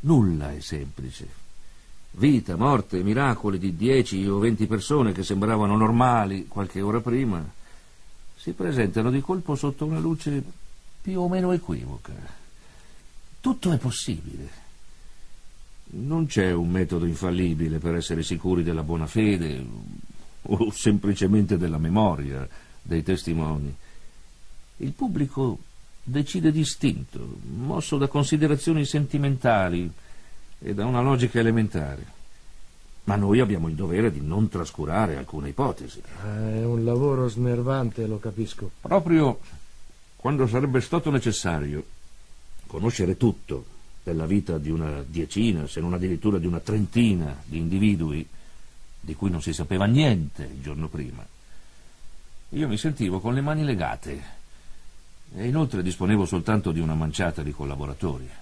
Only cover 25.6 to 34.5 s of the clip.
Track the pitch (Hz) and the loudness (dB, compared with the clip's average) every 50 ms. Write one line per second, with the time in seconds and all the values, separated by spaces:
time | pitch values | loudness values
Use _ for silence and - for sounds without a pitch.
25.6 | - - - - - - - - - - 127 147 143 - - 185 160 156 151 160 | -8 -16 -18 -18 -20 -18 -18 -12 -8 -2 0 0 0 0 -2 2 4 4 4 4
26.6 | 156 - - - - - - - - - - - 58 - - - - - 67 98 | 2 0 0 2 2 2 2 2 -4 -8 -8 -10 -8 -8 -10 -12 -10 -8 -6 -6
27.6 | 123 139 - 180 151 - - 139 139 135 - 147 143 135 - 151 151 151 147 139 | -4 -2 -2 -2 -2 -2 0 2 2 2 4 2 2 4 4 4 4 4 4 2
28.6 | - 165 165 156 143 139 - 147 151 - - 143 143 139 139 127 - 127 117 104 | 4 2 4 4 2 2 2 0 0 2 2 2 2 2 2 2 4 4 6 6
29.6 | 95 90 87 87 90 85 78 - - - - - - - - - - - - - | 4 4 2 0 -2 -2 -6 -10 -14 -14 -14 -14 -12 -12 -12 -12 -12 -12 -12 -10
30.6 | - - 101 104 104 120 123 120 123 139 139 123 123 113 - 117 113 113 113 117 | -6 -6 -4 -2 0 0 2 2 4 4 4 4 4 4 4 4 4 6 6 4
31.6 | 110 104 - 87 76 71 69 - - - - - - - - - - - - - | 4 2 0 -2 -4 -4 -6 -8 -12 -14 -14 -14 -14 -14 -14 -16 -16 -16 -14 -14
32.6 | - - - - - - - - - - 101 104 101 98 101 120 127 104 104 87 | -14 -14 -16 -18 -20 -18 -16 -8 -2 0 2 4 6 6 6 6 6 4 2 0
33.6 | 80 82 80 76 98 90 85 95 113 117 80 71 71 73 85 101 110 101 | 0 -2 -2 -2 -2 0 2 2 2 2 2 0 -2 -2 2 2 2 2